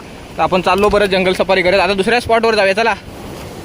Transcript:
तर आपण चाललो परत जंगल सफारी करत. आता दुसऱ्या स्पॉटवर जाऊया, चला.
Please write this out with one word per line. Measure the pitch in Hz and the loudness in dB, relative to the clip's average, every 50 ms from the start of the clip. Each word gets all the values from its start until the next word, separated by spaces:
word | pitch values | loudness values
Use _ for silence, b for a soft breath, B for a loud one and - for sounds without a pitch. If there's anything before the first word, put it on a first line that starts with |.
| - - - - - - - | -18 -18 -18 -18 -18 -10 -4
तर | - | -2
आपण | 165 156 175 185 | -2 0 0 0
चाललो | 170 196 180 196 208 208 | 2 2 2 2 2 4
परत | 202 208 208 | 4 2 2
जंगल | 196 190 185 190 185 185 | 2 0 0 0 0 0
सफारी | - 190 180 190 190 | 0 0 2 2 2
करत. | 170 180 185 196 | 2 2 2 2
आता | 175 180 202 | 2 2 0
दुसऱ्या | 190 185 220 226 240 | 0 0 0 0 0
स्पॉटवर | - - 226 226 226 226 220 | 0 2 0 2 2 2 2
जाऊया, | 208 196 196 196 | 2 2 2 2
चला. | 208 233 226 202 - - - - - - - - - - - - - - | 2 0 0 -2 -4 -6 -16 -16 -16 -14 -14 -14 -14 -14 -14 -14 -14 -14